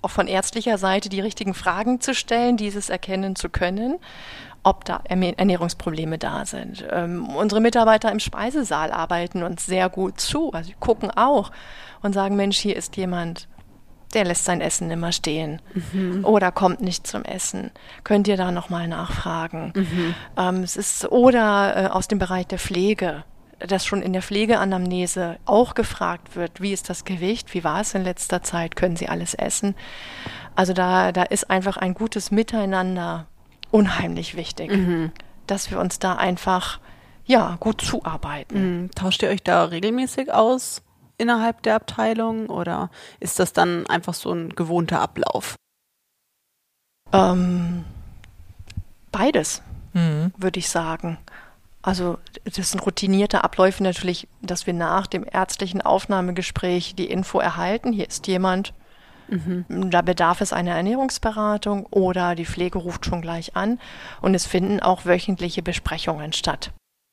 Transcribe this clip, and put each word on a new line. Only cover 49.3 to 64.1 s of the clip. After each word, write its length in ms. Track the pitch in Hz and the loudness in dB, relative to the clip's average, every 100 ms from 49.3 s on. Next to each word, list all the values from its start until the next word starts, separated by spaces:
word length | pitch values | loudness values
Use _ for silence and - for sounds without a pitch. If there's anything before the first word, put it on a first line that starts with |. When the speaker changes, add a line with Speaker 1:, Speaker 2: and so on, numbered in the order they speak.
| - 156 - - - - | 4 0 -6 -10 -16 -4
Speaker 3:
Mhm. 380 | 175 170 151 170 190 | 2 2 2 -2 0
Speaker 1:
würde 220 | 190 185 | -2 -2
ich 100 | - | -2
sagen. 480 | 175 160 160 170 165 - - - - _ - | -2 -2 -4 -4 -6 -12 -20 -20 -20 _ -6
Also 360 | - 185 180 170 - - | -2 0 -2 -4 -10 -14
das 280 | - - 180 | -8 -6 -4
sind 140 | 190 - | -2 -2
routinierte 580 | - 190 196 202 - | 0 2 4 4 2
Abläufe 380 | - - 190 190 | 2 6 4 6
natürlich, 440 | 190 175 180 175 - _ | 0 0 -2 -4 -8 _
dass 260 | 180 175 - | -6 -4 -2
wir 60 | |
nach 340 | 175 160 180 190 | 0 2 2 0
dem 180 | 185 - | -6 -2
ärztlichen 520 | - 190 - 190 185 | -2 -2 -2 -4 0
Aufnahmegespräch 1120 | - 190 - 196 180 180 175 - 185 180 - 185 | 4 2 4 0 0 -2 -4 -2 0 0 -2 -6
die 140 | 180 | -2
Info 300 | 180 190 - | -2 0 0
erhalten, 540 | - 170 175 226 247 | 0 0 -2 -2 -2
„Hier 140 | 214 - | -2 -4
ist 200 | - - | -6 -2
jemand, 460 | 185 190 185 196 - - - - - - | 2 2 2 -2 -10 -20 -20 -20 -20 -6
Speaker 2:
Mhm. 600 | 190 160 180 175 175 190 | -4 -2 -4 -4 -2 2
Speaker 1:
da 120 | 175 | 2
bedarf 400 | 175 175 170 180 | 2 4 4 4
es 120 | 202 | 0
einer 220 | - 175 170 | 0 0 0
Ernährungsberatung“, 1080 | 185 254 269 - 226 214 214 208 208 202 - | 0 0 0 0 -2 0 0 0 0 -2 0
oder 480 | 202 185 185 175 170 | 2 2 2 0 0
die 100 | 165 | -4
Pflege 320 | - 180 190 | -2 -2 -2
ruft 260 | 175 165 - | -6 -6 -4
schon 160 | 175 | -4
gleich 340 | 165 165 - 185 | -4 -8 -6 -2
an 240 | 202 240 - - - | 0 -2 -6 -18 -16